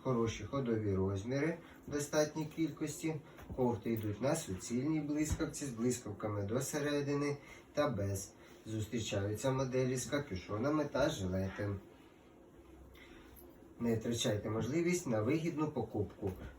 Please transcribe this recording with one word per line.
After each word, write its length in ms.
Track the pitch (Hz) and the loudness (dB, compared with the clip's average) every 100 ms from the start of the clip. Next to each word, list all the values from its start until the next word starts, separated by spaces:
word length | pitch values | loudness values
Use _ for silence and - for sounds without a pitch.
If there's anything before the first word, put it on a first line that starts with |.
хороші 400 | 131 120 113 - | 0 2 2 0
ходові 520 | 104 139 117 110 104 95 | -4 -2 2 2 2 2
розміри 640 | 95 98 113 139 160 165 - - - | 2 0 0 2 2 0 -8 -16 -6
в 40 | |
достатній 540 | 143 - 151 151 160 156 | -4 2 2 2 0 -6
кількості. 720 | - 156 - 151 - 160 156 - - - - | 0 -2 0 -4 -2 -2 -2 -6 -16 -8 2
Кофти 360 | 123 107 117 | 2 2 0
йдуть 300 | 113 107 98 | 0 0 0
на 140 | 131 160 | 2 2
суцільній 640 | - 185 - 120 147 156 | 0 -6 -2 0 2 2
блискавці, 680 | 147 147 156 - 156 - 143 | 2 0 0 0 -2 -2 -6
з 40 | |
блискавками 720 | 113 123 117 107 98 107 104 | 0 2 2 -4 -4 -2 0
до 200 | 98 123 | 0 0
середини 760 | 139 147 147 143 143 143 143 139 - - - | 0 0 0 0 2 2 0 -2 -8 -18 -4
та 140 | - 147 | 0 2
без. 460 | 101 98 95 - - - - 107 | 2 0 -2 -4 -14 -20 -16 -6
Зустрічаються 880 | 110 107 120 107 101 101 107 135 | -4 -2 -2 0 0 0 0 0
моделі 460 | 131 131 127 127 127 | 2 2 2 2 2
з 80 | - | 0
капюшонами 800 | 143 - 92 - 104 135 156 147 | -2 -2 -6 -4 0 2 2 2
та 240 | 131 151 | 2 2
жилетом. 680 | 127 92 95 95 - 104 95 - - - - - - - - - - - - - - - - - - - - | 2 0 0 0 0 -2 -2 -8 -20 -20 -20 -20 -20 -20 -20 -20 -20 -20 -20 -20 -18 -18 -18 -20 -20 -20 -2
Не 140 | 117 107 | 2 2
втрачайте 540 | 120 113 120 101 110 | 2 0 2 2 0
можливість 580 | 110 120 165 170 180 131 | 0 2 2 4 2 2
на 140 | 110 | 2
вигідну 460 | 113 160 160 143 151 | 4 2 2 0 0
покупку. 640 | - - 107 92 - 98 90 - | 0 -2 0 -2 -2 -4 -4 -10